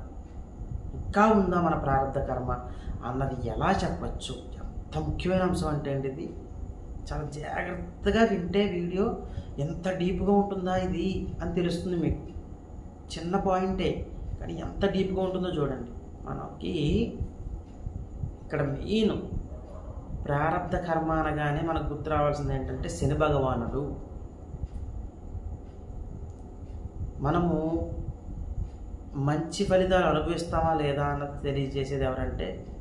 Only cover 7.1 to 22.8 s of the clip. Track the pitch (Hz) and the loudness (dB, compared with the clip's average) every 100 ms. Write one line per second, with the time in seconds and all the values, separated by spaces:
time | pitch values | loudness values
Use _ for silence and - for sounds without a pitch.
7.1 | 147 147 143 - 175 180 180 - - 202 | -4 -4 -6 -4 -4 -4 -4 -6 0 4
8.1 | 214 226 196 175 202 208 175 175 180 233 | 6 6 6 2 4 4 2 0 2 2
9.1 | - - - - - 147 - 185 185 175 | 0 -6 -8 -6 -4 -4 -2 -2 0 0
10.1 | 180 190 202 202 196 180 185 180 170 190 | 2 6 6 6 0 2 2 2 2 0
11.1 | 175 185 - 180 170 175 170 180 170 147 | 0 -4 -4 0 2 2 0 0 2 2
12.1 | - - - - - - - - - - | 0 -4 -12 -12 -14 -14 -12 -12 -14 -10
13.1 | - 170 175 190 185 190 185 160 - - | -6 0 2 4 4 2 2 0 0 -4
14.1 | - - - - 170 170 - 196 190 180 | -6 -6 -6 -6 -6 -6 0 2 4 2
15.1 | 190 185 185 180 160 147 123 120 - - | 2 2 0 0 0 0 0 -6 -10 -12
16.1 | - - 69 71 - 85 175 143 202 233 | -10 -6 -6 -8 -6 -2 2 4 4 2
17.1 | - - - - - - - - - - | -2 -6 -6 -8 -8 -10 -8 -6 -6 -8
18.1 | - - - - 147 139 135 - 220 196 | -6 -6 -6 -4 0 0 -2 2 4 4
19.1 | - - - - - - - - - - | 2 -2 -4 -4 -8 -10 -10 -10 -10 -8
20.1 | - - 143 160 165 - 180 165 160 160 | -4 0 2 2 0 0 0 2 2 4
21.1 | 160 156 147 147 147 165 156 143 147 156 | 2 2 2 2 2 2 0 0 -2 0
22.1 | 151 147 143 135 131 131 131 | 4 4 2 0 0 -2 -2